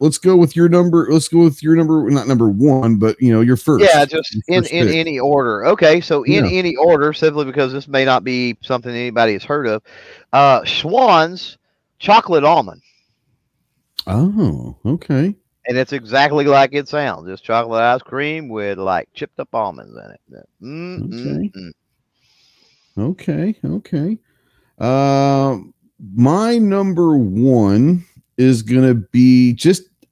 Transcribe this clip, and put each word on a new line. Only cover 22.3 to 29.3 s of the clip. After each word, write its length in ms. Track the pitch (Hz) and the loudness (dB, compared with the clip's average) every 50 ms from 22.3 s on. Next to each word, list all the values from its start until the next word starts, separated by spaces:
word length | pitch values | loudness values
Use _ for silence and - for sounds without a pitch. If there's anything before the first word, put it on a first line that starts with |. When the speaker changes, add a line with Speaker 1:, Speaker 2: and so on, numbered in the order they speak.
| _ _ _ _ _ _ _ _ _ _ _ _ - - | _ _ _ _ _ _ _ _ _ _ _ _ -10 -8
Speaker 2:
mm. 100 | 107 135 | -6 -6
Speaker 1:
Okay, 440 | 185 - - - 151 151 160 208 220 _ - | -6 -8 -8 -8 -6 -4 -4 -6 -6 _ -8
okay. 520 | 147 160 208 - - - 147 147 180 220 - _ _ _ _ _ _ _ _ _ _ _ - | -8 -8 -10 -10 -8 -6 -6 -6 -6 -8 -10 _ _ _ _ _ _ _ _ _ _ _ -8
Uh, 800 | - 123 131 135 139 139 139 135 139 139 139 135 135 135 131 98 90 - _ _ _ _ _ - - 101 92 | -4 -2 0 0 0 2 2 2 2 2 0 0 0 -2 -4 -6 -10 -16 _ _ _ _ _ -20 -20 -8 -2
my 440 | 113 123 139 160 196 220 233 240 233 | 2 2 2 2 2 0 0 0 0
number 600 | 220 202 196 196 196 190 180 165 175 165 156 143 | 0 0 0 0 -2 -2 -2 0 0 2 2 2
one 880 | 120 98 92 107 123 135 127 120 107 98 98 107 127 156 180 175 170 _ _ _ _ _ _ - | 0 0 0 0 2 2 2 4 2 2 2 2 2 2 2 0 -4 _ _ _ _ _ _ 0
is 240 | 127 131 131 113 | 2 2 2 2
gonna 320 | 107 107 123 131 131 131 123 | 0 -2 0 2 2 2 2
be 600 | 117 98 - - 123 127 127 | 0 -2 -2 0 2 4 6